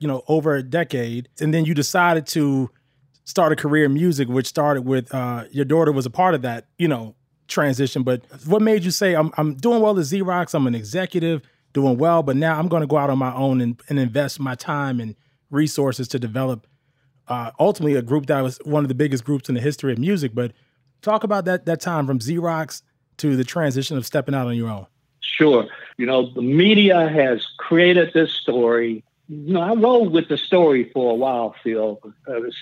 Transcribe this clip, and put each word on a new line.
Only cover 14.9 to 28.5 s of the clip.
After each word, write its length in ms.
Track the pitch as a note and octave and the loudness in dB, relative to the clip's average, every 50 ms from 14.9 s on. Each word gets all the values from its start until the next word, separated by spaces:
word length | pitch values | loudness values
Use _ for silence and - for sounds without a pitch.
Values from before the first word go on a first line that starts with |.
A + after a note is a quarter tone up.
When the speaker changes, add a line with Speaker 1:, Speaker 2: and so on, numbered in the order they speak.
| B2+ A#2+ | -4 -6
Speaker 1:
and 140 | A#2 A2 G#2 _ _ _ _ _ _ - | -6 -8 -12 _ _ _ _ _ _ -6
resources 580 | C#3+ C#3+ D#3 D3 - - C#3 C3+ A#2 - B2+ - | -2 0 0 0 0 0 0 0 -2 -4 -6 -6
to 100 | - C3 | -6 -6
develop, 480 | A#2+ A#2 G#2+ C3 C3 C3 B2+ A2 - _ _ _ _ _ _ _ _ _ _ _ _ - | -6 -6 -4 -4 -4 -4 -4 -6 -10 _ _ _ _ _ _ _ _ _ _ _ _ -8
uh, 220 | B2 A#2+ A#2+ A#2 - - | -8 -8 -8 -8 -2 0
ultimately 340 | D3+ G3 G3+ - D#3+ D3+ C#3+ | 2 2 2 0 0 0 0
a 60 | C#3 A#2+ | 0 0
group 240 | A2+ C#3 D3+ C#3 | 0 -2 -2 0
that 140 | C3 D3 C#3 | 0 -2 0
was 180 | C3 C3 B2+ - - | -2 -4 -6 -8 -6
one 180 | D3 D3 D3+ D3 | -4 -2 0 0
of 40 | C3+ | 0
the 60 | C3 | 0
biggest 280 | B2+ D3+ D3 C3+ B2+ A#2 | 0 0 0 -2 -4 -4
groups 240 | - D3 C3+ - - | -4 -4 -4 -4 -4
in 60 | D3+ | -4
the 60 | A#2+ | -2
history 320 | A#2+ D3 C#3+ - - C3+ B2 | -2 -4 -4 -4 -4 -4 -2
of 60 | A2+ | -2
music"? 360 | C3 F3+ G3+ F#3 C#3+ B2+ G#2+ | 0 0 -2 -2 -2 -4 -4
But 180 | A#2+ B2 A#2+ - _ _ _ _ _ _ _ _ _ | -4 -6 -6 -8 _ _ _ _ _ _ _ _ _
talk 220 | - G#3 G#3+ G#3+ - | -2 0 0 0 0
about 220 | G#3 G#3 G3 F3 | 0 -2 -2 0
that, 200 | F#3 F#3 F3+ - | 0 -2 -2 -2
that 140 | E3+ E3 D#3 | -2 -4 -2
time 280 | - F3+ E3+ D#3 C#3+ C3 | -2 -2 -2 -2 0 0
from 100 | C#3 B2+ | -2 -2
Xerox 640 | G#2+ B2 E3+ E3+ E3+ E3+ E3 D#3+ D#3+ - - - - _ _ _ _ _ _ - | -2 -2 -4 -2 -2 -2 -2 -4 -6 -8 -10 -16 -18 _ _ _ _ _ _ -4
to 180 | - D3+ C#3 | -2 0 0
the 80 | C3 B2+ | 0 0
transition 520 | - - F3 D#3+ D3 B2 C3 C3+ - D#3 | -2 -2 -2 0 0 0 -2 -4 -4 -4
of 80 | C3 A2+ | -6 -6
stepping 300 | - - D3+ C3+ - C#3+ | -4 -2 -4 -2 -2 -2
out 140 | C3+ B2+ B2 | -2 -2 -2
on 80 | A#2+ | -2
your 120 | A#2 A#2 A2+ | -4 -4 -4
own. 160 | A2 G2 G2 - _ _ _ _ _ _ | -6 -10 -12 -16 _ _ _ _ _ _
Speaker 2:
Sure. 460 | - - - - D#3 D3+ C3+ A#2+ G#2+ - - - - - - - | -10 -6 0 2 4 6 6 4 2 0 -6 -18 -20 -16 -10 -6
You 80 | B2 | -4
know, 260 | B2 C3 C3 B2+ B2 B2 | -2 0 0 0 -2 -4
the 100 | B2 A#2+ | -4 -2
media 680 | B2+ C#3 D#3+ F3+ G3+ G#3+ G#3 G#3 G3 F#3 F3 D#3+ D#3+ | 0 4 4 6 6 6 6 6 6 6 4 2 2
has 380 | D#3 D#3 C#3 C3 B2 G#2+ - - - - | 2 2 2 2 2 -2 -4 -8 -12 -10
created 540 | - - E3 E3 F3 F3+ F3+ F3+ E3 E3 - | -4 0 4 4 6 6 6 4 4 4 4
this 180 | E3 D#3+ D#3 - | 2 2 2 0
story. 720 | - - - | -4 -4 -2